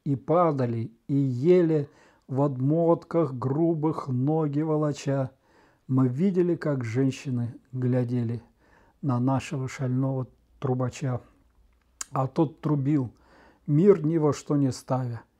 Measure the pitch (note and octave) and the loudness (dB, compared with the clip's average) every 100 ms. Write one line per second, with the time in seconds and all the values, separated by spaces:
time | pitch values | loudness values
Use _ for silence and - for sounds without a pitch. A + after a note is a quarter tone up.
0 | C#3+ C#3 - E3 E3+ C#3 A#2+ A#2 A2+ _ | -4 -4 0 2 2 2 -2 -2 -6 _
1 | - C#3 C3+ B2 D#3 F3+ E3 D#3 C#3 _ | -4 0 0 0 4 6 4 0 -2 _
2 | - _ - C3 C#3+ B2+ C3+ D#3+ E3 E3 | -20 _ -8 -2 -2 0 0 2 2 2
3 | - E3+ C#3+ B2+ B2 C#3+ E3+ D#3+ D#3 D#3 | 0 -2 -2 -2 -4 0 0 0 -2 -4
4 | C#3 B2 C3+ D#3+ D3+ C#3+ D#3+ D3+ D3+ C#3+ | -4 -2 0 0 0 -2 0 0 -2 -4
5 | C#3 C#3 B2+ _ _ _ _ _ - C3 | -4 -2 -4 _ _ _ _ _ -2 2
6 | C3 B2+ G3 F3+ F3 E3 D3+ C#3 A2+ A#2+ | 2 2 0 2 0 0 -2 -4 -2 0
7 | C3+ C3 C#3+ B2 A#2 - _ B2+ B2 B2+ | 0 -2 -6 -4 -4 -8 _ -4 0 0
8 | A#2+ B2 A2+ A#2+ - _ _ _ _ - | 0 -2 -2 -6 -10 _ _ _ _ -8
9 | C#3+ A#2+ B2+ C3 - C#3+ C3 - B2+ B2+ | -2 0 0 0 -4 -6 -6 -6 -2 0
10 | C3+ C3 B2 _ _ - C3+ B2+ B2 - | -2 -4 -8 _ _ -8 -4 -2 -2 -4
11 | C3+ A#2+ - _ _ _ _ _ _ - | -4 -6 -8 _ _ _ _ _ _ -16
12 | - C3+ C3+ - D3+ - D3+ D3 C3+ D3+ | -8 -4 -2 0 -2 -2 -2 0 2 0
13 | A#2 - _ - - _ - D3 G3+ F#3+ | 0 -8 _ -20 -20 _ 0 4 6 6
14 | D3+ E3 D3+ C#3 - D3 C3+ - - C3 | 4 2 0 0 0 0 2 -2 -4 -4
15 | B2 A2+ - | -4 -10 -14